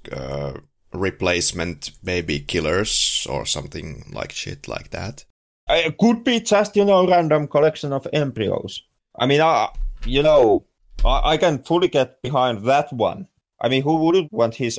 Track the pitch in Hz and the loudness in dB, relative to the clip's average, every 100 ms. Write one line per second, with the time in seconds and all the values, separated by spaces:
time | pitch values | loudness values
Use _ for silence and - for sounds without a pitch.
0 | - - 67 69 69 65 - _ _ 87 | -14 -12 -8 -8 -8 -10 -18 _ _ -4
1 | 95 - 90 87 85 87 87 85 - - | -4 -2 -2 0 -2 -2 -6 -8 -14 -12
2 | - 90 82 71 71 87 78 90 110 - | -6 -4 -2 -6 -4 -4 0 0 0 0
3 | - - - 69 - - - - 78 - | 0 -2 -4 -6 -4 -6 -6 -12 -12 -14
4 | - 52 - - - - - - - 85 | -14 -10 -10 -10 -12 -12 -10 -12 -10 -10
5 | 92 - - _ _ _ - 160 160 - | -10 -12 -20 _ _ _ -2 0 0 2
6 | 233 233 254 233 233 208 208 208 202 190 | 2 2 0 -2 2 0 2 2 4 4
7 | 185 180 160 151 147 147 156 156 147 135 | 4 4 4 0 2 2 2 0 -6 -6
8 | - 151 143 117 95 92 - - - _ | -4 -2 -2 -2 -2 -2 -6 -14 -18 _
9 | _ - 127 143 160 131 107 - - - | _ -4 2 4 4 2 0 -2 -6 -6
10 | 113 135 151 147 117 98 - _ _ - | -2 2 6 6 6 4 0 _ _ 0
11 | 117 135 147 156 185 139 - 170 180 147 | 2 2 2 2 2 0 0 2 2 2
12 | 127 _ 127 139 127 110 113 139 143 123 | 0 _ -4 0 0 0 2 2 0 -2
13 | 95 92 95 _ _ _ 120 131 143 160 | -2 -2 -12 _ _ _ 0 0 0 2
14 | 160 185 151 117 117 - 123 | 2 2 0 -2 -2 0 -6